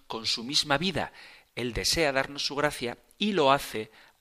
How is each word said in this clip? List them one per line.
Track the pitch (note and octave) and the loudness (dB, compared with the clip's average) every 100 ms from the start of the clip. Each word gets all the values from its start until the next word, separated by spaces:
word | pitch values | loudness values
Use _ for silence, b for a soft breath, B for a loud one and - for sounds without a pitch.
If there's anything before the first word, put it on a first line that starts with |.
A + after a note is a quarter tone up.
| - | -10
con | A2 | -6
su | G#2+ - | -4 -4
misma | A#2 D3 D3 C#3+ | 0 0 2 0
vida. | F#3 C#3 F2+ B B B B | 0 -2 -6 B B B B
Él | - B2 | -6 -6
desea | G#2 F#2 E3+ D3+ | -2 0 2 2
darnos | C3+ C3+ C#3+ - | 2 -2 -4 -4
su | C#3+ | 0
gracia | D3 - A#2+ - _ - | -2 0 -6 -8 _ -4
y | G#3 | 0
lo | F#3+ C3+ | 4 6
hace | C#3 - A2 G#2+ B B B | 6 2 -8 -8 B B B